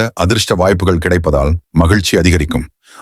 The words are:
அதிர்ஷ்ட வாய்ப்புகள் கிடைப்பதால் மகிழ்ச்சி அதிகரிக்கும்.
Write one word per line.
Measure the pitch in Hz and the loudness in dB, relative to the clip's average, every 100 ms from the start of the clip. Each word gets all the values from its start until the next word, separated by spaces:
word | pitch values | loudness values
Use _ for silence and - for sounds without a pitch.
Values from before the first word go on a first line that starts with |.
| 110 | 0
அதிர்ஷ்ட | - 90 113 - | -2 -2 0 -2
வாய்ப்புகள் | 95 92 95 87 87 | 0 0 0 0 0
கிடைப்பதால் | 90 90 78 73 71 85 _ | 0 0 0 0 0 -2 _
மகிழ்ச்சி | 80 85 104 87 95 | 0 2 2 0 0
அதிகரிக்கும். | 85 82 73 64 69 _ _ - | 2 0 -2 -6 -8 _ _ -16